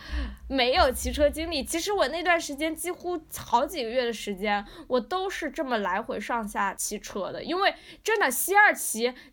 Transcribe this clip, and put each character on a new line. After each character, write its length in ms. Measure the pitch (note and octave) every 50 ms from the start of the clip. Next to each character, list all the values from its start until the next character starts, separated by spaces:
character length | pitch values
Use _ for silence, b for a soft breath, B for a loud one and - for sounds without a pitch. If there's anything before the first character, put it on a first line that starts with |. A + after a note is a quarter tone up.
| B B B B C4 G#3+ G#3 B - -
没 240 | C4+ C4+ A#3+ B3
有 180 | C#4 F#4 E4 C4+
骑 220 | A3+ - - B3
车 180 | A#3+ C4+ D4+ D4
经 180 | D4 D4+ D#4+ E4+
历， 140 | E4+ C#4
其 160 | A#3+ - - E4+
实 140 | D#4+ G4
我 160 | G#4 F#4+ D4+ C4
那 120 | D#4 F4 D#4+
段 140 | F4+ E4+ E4+
时 140 | E4 -
间 220 | C#4+ C#4 D#4 E4 D#4+
几 160 | D#4+ - F4
乎 260 | F4 - - F4 F4+ D#4+ - - -
好 280 | - - - - A#3+ C#4+
几 200 | E4+ F#4 D4+ A#3
个 40 | A3
月 160 | A#3 C4 B3
的 80 | A#3
时 220 | A3 A3 - A3 G3+
间， 320 | F3+ G3+ G#3 G#3 G3+ G#3 B B F4 D4 -
我 120 | B3 B3
都 300 | A3 - F4+ F#4+ F#4+ G4
是 180 | - - E4+ C#4+
这 160 | - D#4+ D#4
么 140 | C4 A#3+ G#3+
来 240 | G3 F3+ F#3 G3+
回 160 | A#3+ - - G#3+
上 280 | G#3 - B3+ A#3 G#3+
下 280 | G3+ - A3 G3+ F#3+ F#3
骑 240 | - - - G#3+ G3+
车 320 | - - - G#3 F3+ D3+
的。 100 | - - -
因 160 | - E4 F#4
为 120 | G4 E4+ B B B B B B
真 160 | - G#4 A4 G#4
的 100 | F#4+ C#4
西 280 | B3 - - - G4
二 180 | G#4 G#4+ F#4+ D#4
旗， 400 | - - - - A3 A#3 B3 B3 B B B